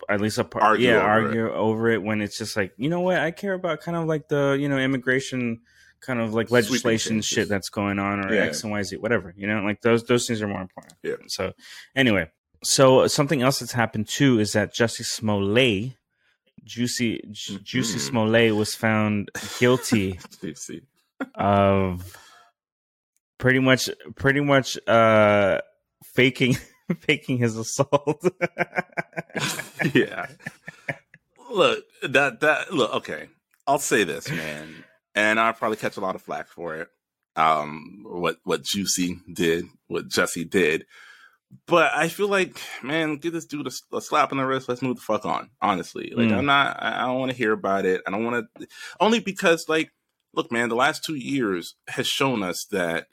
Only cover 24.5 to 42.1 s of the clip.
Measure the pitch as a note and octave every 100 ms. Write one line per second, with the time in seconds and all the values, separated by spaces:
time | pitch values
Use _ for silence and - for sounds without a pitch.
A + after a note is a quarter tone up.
24.5 | C#3 B2 - - A2 A2+ A2 G#2 G#2 G2
25.5 | E2 - _ _ _ - - C3 B2+ B2+
26.5 | B2+ - _ - E3+ - D3 - B2+ A#2+
27.5 | A2 A2+ - C#3 C#3+ - D3 F3+ - -
28.5 | - F3 - - - - - - - D3
29.5 | - - - D3+ C3+ G2+ F2+ F2+ - -
30.5 | - - - - - _ _ _ _ C#4
31.5 | A3 C#3+ A2 - - F3+ C3 C#3 A#2 D3+
32.5 | C#3 - F3+ G#2+ - - D#2 D#2 _ _
33.5 | _ - C#3+ - C3+ F#2 D2 - D#2+ D#2
34.5 | D2+ D#2 D#2+ - _ _ - G#2+ A2 A2+
35.5 | A2+ A2+ A2 A#2 - G2 F#2 - D2+ -
36.5 | - E2+ D#2 E2 _ _ _ _ - D#2+
37.5 | D#2 D2+ D2+ E2 G2 - F2 E2+ E2 -
38.5 | D#2+ C#2+ G#2 F2+ - F2+ F2 - E2+ E2+
39.5 | E2 F2 _ - E2+ D#2+ - F2+ - E2
40.5 | G2 D#2+ D#2 - - - - - _ _
41.5 | - - E3+ D3+ C3 E3